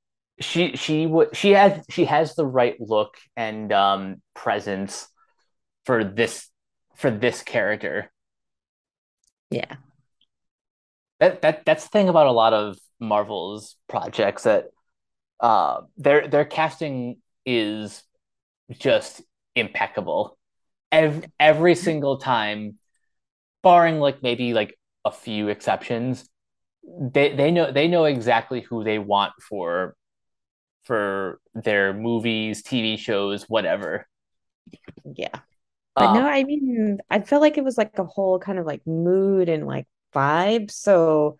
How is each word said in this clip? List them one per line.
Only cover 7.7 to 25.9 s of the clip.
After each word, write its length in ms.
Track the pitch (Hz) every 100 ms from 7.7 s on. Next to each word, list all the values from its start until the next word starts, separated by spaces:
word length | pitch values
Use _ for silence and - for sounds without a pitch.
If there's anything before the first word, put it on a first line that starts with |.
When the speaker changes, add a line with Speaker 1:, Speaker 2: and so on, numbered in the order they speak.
| 107 98 85 95 _ _ _ _ _ _ _ _ _ _ _ _ _ _
Speaker 2:
Yeah. 240 | 131 - 135 _ _ _ _ _ _ _ _ _ _ _ _ _ _
Speaker 1:
That, 220 | 175 180
that, 200 | 156 156 -
that's 180 | 156
the 60 | -
thing 200 | 214 190
about 180 | 170 143
a 60 |
lot 200 | 117 113
of 240 | 110 104 95 _ _
Marvel's 800 | 113 104 104 104 90 107 104 - _
projects, 560 | - 82 - 101 -
that, 220 | 117 101 - _ _ _ _ _ _ _
uh, 420 | 117 107 76 65 - -
their, 320 | 143 147 -
their 160 | 143
casting 760 | 147 - 156 - 156 131 120 120 _ _ -
is 580 | 123 107 107 107 - _ _ _ _ _ _ _
just 500 | 131 135 110 - - - _ _ -
impeccable. 840 | 107 - 98 - 85 80 107 _ _ _ _ _ _
Ev-, 340 | 160 156 147 - _
every 360 | 151 151 170 170
single 420 | 180 156 139 135
time, 600 | 135 120 107 107 107 101 _ _ _ _ _ _ _ _
barring, 400 | 185 175 165 160
like, 200 | 143 135
maybe, 320 | 127 120 123
like, 240 | 110 104 - _ _ 107
a 60 |
few 360 | - - 107 104
exceptions, 800 | 107 - 95 -